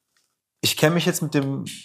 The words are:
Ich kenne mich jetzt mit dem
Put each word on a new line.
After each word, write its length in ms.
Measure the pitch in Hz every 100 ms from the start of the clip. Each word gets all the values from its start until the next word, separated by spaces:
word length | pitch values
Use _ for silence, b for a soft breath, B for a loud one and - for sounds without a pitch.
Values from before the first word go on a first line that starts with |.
| _ _ _ _ _ _
Ich 160 | - -
kenne 200 | 160 170
mich 100 | 170
jetzt 160 | 165
mit 120 | 156 147
dem 300 | 135 135 - -